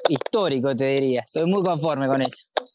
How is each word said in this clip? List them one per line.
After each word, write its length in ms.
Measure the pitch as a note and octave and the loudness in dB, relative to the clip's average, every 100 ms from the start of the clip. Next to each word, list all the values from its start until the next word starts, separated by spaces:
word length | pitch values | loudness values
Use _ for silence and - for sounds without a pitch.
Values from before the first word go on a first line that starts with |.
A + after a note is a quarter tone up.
| - | 0
histórico, 680 | D3 - A3+ F3+ C3+ C3+ B2+ | 0 0 0 0 0 0 0
te 100 | C3+ | 0
diría. 360 | C#3 C3+ B2 | 2 2 0
Estoy 240 | A#2 D#3 E3 | -2 -2 0
muy 160 | G3 | 2
conforme 460 | F#3 D#3+ D#3+ C#3+ C3+ | 2 0 0 0 0
con 140 | C3+ | 0
eso. 260 | C3 - - - - | 0 -4 -8 -6 -4